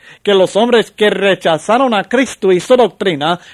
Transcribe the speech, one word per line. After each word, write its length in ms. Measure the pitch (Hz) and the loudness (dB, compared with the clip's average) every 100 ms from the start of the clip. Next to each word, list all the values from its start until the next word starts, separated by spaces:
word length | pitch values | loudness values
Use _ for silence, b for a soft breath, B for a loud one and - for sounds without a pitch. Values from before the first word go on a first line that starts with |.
| B B | B B
que 100 | 202 | 0
los 240 | 196 175 196 | 2 2 0
hombres 340 | 240 233 - | 0 0 0
que 200 | - 208 | -2 -2
rechazaron 800 | 190 196 180 175 156 - 240 247 | 0 -2 0 -2 -2 0 0 0
a 120 | 202 | -2
Cristo 460 | - 247 269 - 190 | -2 -2 -2 -2 0
y 60 | 180 | 0
su 160 | - | 2
doctrina 640 | 254 214 - 185 143 156 175 B | 2 2 -2 -6 -4 -4 -6 B